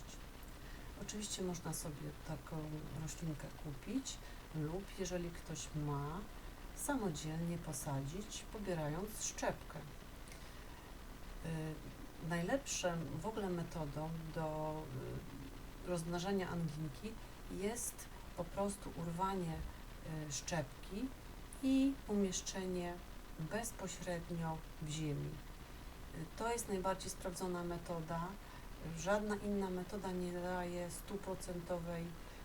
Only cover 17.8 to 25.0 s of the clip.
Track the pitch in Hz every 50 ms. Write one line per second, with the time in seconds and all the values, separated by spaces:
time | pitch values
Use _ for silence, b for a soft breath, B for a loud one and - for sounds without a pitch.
17.8 | - - - - - - - - - - - - 170 170 - 196 202 202 202 -
18.8 | - 143 135 165 165 170 165 170 190 190 196 190 175 165 156 - - - - -
19.8 | - - - - - 170 156 156 151 151 139 - - - 175 160 139 - - -
20.8 | - - 185 214 254 269 - - - - - - - - - - 269 262 269 269
21.8 | 269 277 269 - - - 208 202 196 185 175 - - - - 196 185 185 180 180
22.8 | 175 175 175 175 - - - - - - - - 160 151 190 214 233 - - -
23.8 | 190 180 - - 165 180 175 170 170 - 175 165 165 160 160 160 - - - -
24.8 | 156 151 147 156